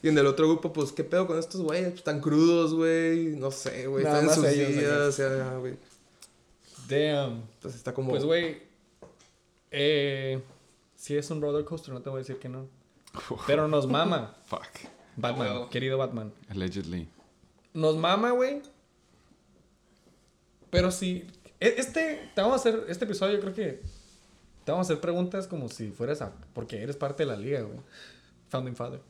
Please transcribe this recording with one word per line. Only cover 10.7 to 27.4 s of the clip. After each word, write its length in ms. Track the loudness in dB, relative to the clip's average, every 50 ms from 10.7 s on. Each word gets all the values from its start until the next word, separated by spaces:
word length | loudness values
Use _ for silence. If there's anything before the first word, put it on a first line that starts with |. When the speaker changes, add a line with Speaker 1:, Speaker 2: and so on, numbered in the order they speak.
| _ _ _ _ _
Speaker 2:
sí 220 | _ -8 -2 -2
es 140 | -2 -2 -2
un 100 | -4 -2
roller 240 | -2 0 0 0 -2
coaster, 300 | -4 -8 -10 -10 -10 -12
no 80 | -10 -10
te 80 | -8
voy 80 | -8 -8
a 20 |
decir 160 | -8 -8 -12 -10
que 120 | -10 -10
no. 180 | -10 -10 -12 -14 _ _ _ _ _ _ _
Speaker 3:
<laughs> 400 | -16 -16 -14 -10 -8 -10 -8 2
Speaker 2:
Pero 200 | 2 4 4 4 4
nos 180 | 4 2 2 4
mama. 480 | 2 2 4 2 2 0 -2 -6 -12 -20 _
Speaker 3:
Fuck. 220 | -10 -10 -10 -10 -12 -18 -18 -20 -20 -20 -20 -20 -20 -10
Speaker 2:
Batman, 400 | -4 -4 -2 -2 -2 -2 -2 -2
Speaker 1:
Wow. 140 | -4 -6 -6
Speaker 2:
querido 260 | -4 -4 -2 0 0
Batman. 380 | 0 0 -2 -4 -6 -8 -10 -12 -16 -16 -10
Speaker 3:
Allegedly. 580 | -6 -4 -4 -2 -4 -4 -6 -6 -6 -8 -8 -10 -14 -20 -20 _ _ _ _ _ _ _ _ _ _
Speaker 2:
Nos 240 | 0 2 2 2
mama, 360 | 2 2 2 2 4 2 2 2
güey. 280 | 2 2 0 -2 -6 -10 -14 -20 _ _ _ _ _ _ _ _ _ _ _ _ _ _ _ _ _ _ _ _ _ _ _ _ _ _ _ _ _ _ _ _ _ _ _ _ _ -16 _
Pero 220 | 2 4 4 4
sí, 360 | 2 0 -2 -2 -4 -4 -8 -14 -20 -20 _ -20 _ _
e-, 160 | 4 4 4 4
este, 520 | -2 -2 0 0 0 0 -2 -6 -10 -6 -2
te 80 | 2 2
vamos 140 | 4 2
a 120 | 4 4 2
hacer, 160 | 2 2 -2 -6
este 180 | -4 -4 -4
episodio 300 | -4 -2 0 2 2 2
yo 40 | 0
creo 140 | 0 -4 -4
que 260 | -2 -4 -4 -4 -6 -12 -14 -14 -14 -20 -20 -20 -20 _ _ _ _ _ -20 _ -10 -4
te 40 | -2 0
vamos 140 | 0 0
a 60 | 0 0
hacer 80 | -2
preguntas 460 | 0 -2 0 0 0 -2 -2 -6 -6
como 240 | -6 -8 -8 -8 -8
si 180 | -8 -8 -10 -10
fueras 300 | -6 -6 -4 -4 -2 -4
a... 140 | -6 -10 -10 -14 -20 -14 -10
Porque 300 | -10 -10 -8 -8 -8 -6
eres 140 | -8 -6
parte 260 | -4 -4 -6 -2 -2 -2
de 60 | -2
la 60 | -2
liga, 260 | -6